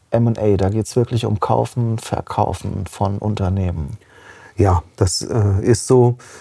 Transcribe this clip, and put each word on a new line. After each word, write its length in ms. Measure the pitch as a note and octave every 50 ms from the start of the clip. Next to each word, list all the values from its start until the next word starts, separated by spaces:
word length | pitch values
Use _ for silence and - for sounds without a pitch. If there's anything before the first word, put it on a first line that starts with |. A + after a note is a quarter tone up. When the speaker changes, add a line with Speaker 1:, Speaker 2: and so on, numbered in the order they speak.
| _ _
Speaker 1:
M 160 | - A#2 A#2 A#2
and 100 | A2+ -
A, 180 | G#2+ G#2+ G2+
da 120 | F#2 F#2+ F#2+
geht's 260 | G#2 A2 G#2+ - -
wirklich 320 | B2+ A#2+ - B2 A2+ A#2
um 140 | G#2+ G#2+ G2+
Kaufen, 580 | - - A2+ A#2 A#2+ A#2 - B2+ A#2+ A2+ A2+ A2+
Verkaufen 880 | - - - - - - - - G#2+ - - - - G2+ - G2 F#2 F2
von 300 | - - G#2 G2 G2 G2+
Unternehmen. 800 | - G#2+ G#2+ G#2+ G2 F2+ F#2+ G2 F#2 F2+ D#2+ D#2+ D2+ C2+ A2 - _ _ - - - - - - - - -
Speaker 2:
Ja, 260 | - F#2+ - F2+ F2 - - _
das, 260 | - B2 - - -
äh, 400 | - - - B2 G2+ G2+ G2 F#2+
ist 240 | - A#2+ A#2 - -
so. 320 | - C3 B2+ A#2+ A#2+ B2 - - - - -